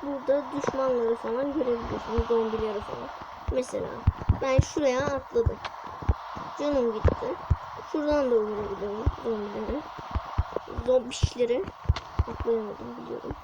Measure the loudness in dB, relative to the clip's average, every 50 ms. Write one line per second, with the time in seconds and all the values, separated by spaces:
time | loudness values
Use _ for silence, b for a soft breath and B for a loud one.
0 | -4 -4 -4 -4 2 4 4 4 4 0 -4 -2 -2 0 0 2 2 2 4 2
1 | 4 2 0 0 0 -2 0 0 0 0 0 0 2 2 0 0 0 -4 -4 -4
2 | -4 -2 0 0 2 4 4 4 4 2 0 0 0 0 -2 -2 -4 -6 -8 -8
3 | -8 -10 -10 -10 -12 -12 -12 -10 -4 -2 0 0 0 0 -2 -4 -4 -4 -6 -2
4 | -2 -2 -2 -2 0 0 2 2 4 4 6 6 6 4 4 2 2 4 4 4
5 | 2 0 0 -2 -4 0 0 2 2 2 0 -2 -6 -10 -10 -10 -12 -12 -10 -8
6 | 2 2 2 2 2 -10 -10 -8 -8 -10 -6 -2 0 2 4 4 4 4 2 4
7 | 2 2 2 2 -2 -4 -4 -4 0 0 0 0 0 -10 -10 -10 -10 -4 -2 0
8 | 2 4 4 4 4 6 4 4 4 2 -2 -2 -4 -4 -4 -4 -4 -4 -4 0
9 | 0 -2 -2 0 -2 -2 -2 -2 -2 -4 -4 -4 -4 -2 -4 -4 -4 -8 -12 -12
10 | -10 -6 -6 -4 -4 -4 -2 -2 -2 0 0 -4 -4 -4 -8 -6 2 4 4 4
11 | 4 2 -4 0 0 0 2 2 2 4 4 2 0 -2 -6 -10 2 2 2 2
12 | 2 -8 -2 -2 -2 -2 -2 -4 0 2 2 2 0 -4 -8 -8 -10 -10 -10 -10
13 | -8 -8 -8 -8 -6 -8 -10 -8